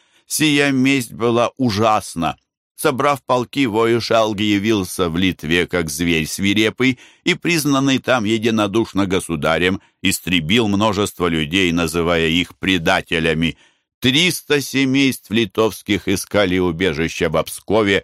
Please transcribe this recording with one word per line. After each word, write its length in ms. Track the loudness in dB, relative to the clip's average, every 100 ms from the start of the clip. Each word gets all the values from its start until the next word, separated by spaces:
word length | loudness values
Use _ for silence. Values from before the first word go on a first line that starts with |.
| _ _ -8
Сия 440 | -2 2 2 2
месть 420 | 2 2 0 -4
была 380 | -4 0 2 0 0
ужасна. 800 | -2 2 2 2 -2 -4 -4 -6 _ _ _ -4
Собрав 460 | -2 0 0 0
полки, 440 | -2 -2 -2 -2 0
Воишелг 680 | 2 2 2 2 2 2 0
явился 720 | 0 2 2 0 -2 -2 -2
в 60 | 0
Литве, 500 | 0 -2 0 0 0
как 240 | -2 -4
зверь 380 | -2 0 0 -2
свирепый, 720 | -4 -2 0 0 0 0 -2 -8 _
и, 100 | -4
признанный 640 | -4 -2 -2 0 0 0 0
там 260 | 0 -2 0
единодушно 800 | 0 0 0 0 0 -2 -2 0
государем, 760 | -2 -2 -4 0 2 0 -2 _ _
истребил 640 | -2 -2 -2 -2 2 0 2
множество 600 | 2 0 0 -2 -2 -2
людей, 440 | 0 0 0 2
называя 560 | 0 0 0 0 0 0
их 300 | 0 -4 -4
предателями. 1000 | -2 0 2 0 0 0 0 0 -2 -4 _ _ _ _
Триста 580 | 0 2 0 -2 -2 -2
семейств 720 | -2 -2 0 2 0 -2 -4
литовских 800 | -2 -2 0 -2 -2 -4 -2 0
искали 480 | -4 -2 0 2 0
убежища 720 | 0 0 -2 0 -4 -2 -2
в 120 | 0
Пскове, 600 | -4 -8 -2 0 2 0